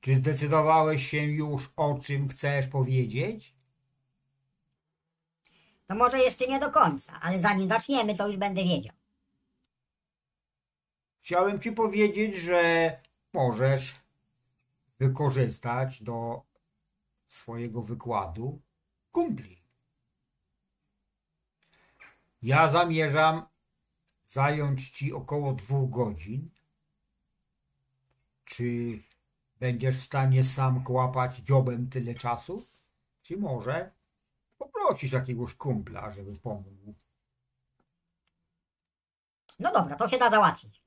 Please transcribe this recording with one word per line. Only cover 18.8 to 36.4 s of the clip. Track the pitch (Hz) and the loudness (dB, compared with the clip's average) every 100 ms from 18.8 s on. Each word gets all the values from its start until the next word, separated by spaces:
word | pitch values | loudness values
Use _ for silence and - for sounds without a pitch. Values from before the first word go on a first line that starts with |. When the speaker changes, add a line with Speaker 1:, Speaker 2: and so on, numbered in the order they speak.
| _ _ _ | _ _ _
Speaker 1:
kumpli. | 339 339 - 92 87 _ _ _ _ _ _ _ _ _ _ _ _ _ _ _ _ _ _ _ _ _ _ _ _ - _ _ _ | 0 0 -2 -10 -20 _ _ _ _ _ _ _ _ _ _ _ _ _ _ _ _ _ _ _ _ _ _ _ _ -20 _ _ _
Ja | 117 139 160 | 2 4 6
zamierzam | 160 175 160 151 147 156 160 - _ _ _ _ _ _ _ - | 6 2 2 2 4 4 2 -8 _ _ _ _ _ _ _ -8
zająć | 135 139 151 143 131 131 | 0 2 2 -2 -4 -6
ci | - 139 | -6 -6
około | 156 131 147 143 | -6 -6 -4 -4
dwóch | 131 101 139 127 | -6 -2 -2 -2
godzin. | 110 113 92 90 127 160 _ _ _ _ _ _ _ _ _ _ _ _ _ _ _ _ _ _ _ - | -2 -4 -4 -8 -10 -10 _ _ _ _ _ _ _ _ _ _ _ _ _ _ _ _ _ _ _ -16
Czy | - 120 120 120 107 _ _ _ _ _ _ | -8 -6 -4 -6 -10 _ _ _ _ _ _
będziesz | 127 120 131 131 | -4 -2 -2 -2
w | |
stanie | - 143 131 131 | -4 0 4 4
sam | 131 135 131 127 | 4 2 2 0
kłapać | 131 127 127 127 127 - | -2 0 0 -2 -4 -6
dziobem | - 139 127 120 123 | 2 4 4 -2 -6
tyle | 127 117 | -6 -6
czasu? | 120 117 117 - 196 - - _ _ _ _ | -6 -4 -4 -6 -10 -12 -20 _ _ _ _
Czy | - 180 | -12 -6
może | 190 123 107 156 185 _ _ _ _ _ _ _ | -4 -4 -4 -4 -6 _ _ _ _ _ _ _
poprosisz | - 466 403 - 135 | -12 -2 0 0 -2
jakiegoś | 131 131 120 120 | -4 -4 -6 -8
kumpla, | - 139 110 98 95 104 | -6 -4 -4 -6 -12 -12
żeby | 98 101 | -14 -14
pomógł? | 101 | -12